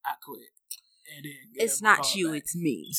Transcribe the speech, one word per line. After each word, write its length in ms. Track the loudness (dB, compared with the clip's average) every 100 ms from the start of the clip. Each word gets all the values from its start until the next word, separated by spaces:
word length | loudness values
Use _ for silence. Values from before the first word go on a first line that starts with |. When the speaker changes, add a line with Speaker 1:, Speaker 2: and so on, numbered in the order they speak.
Speaker 1:
I 100 | -8 -8
quit." 260 | -10 -14 -16 _ _ -16 _ _ -20 -14
And 80 |
then 80 | -14 -14 -12
get 100 | -2
Speaker 2:
It's 160 | 0 2
Speaker 1:
them 60 | 4
a 40 |
Speaker 2:
not 80 | 4
Speaker 1:
call 100 | 4 2
Speaker 2:
you, 120 | 2
Speaker 1:
back. 80 | 0
Speaker 2:
it's 160 | -4 -2
me, 360 | 0 0 -2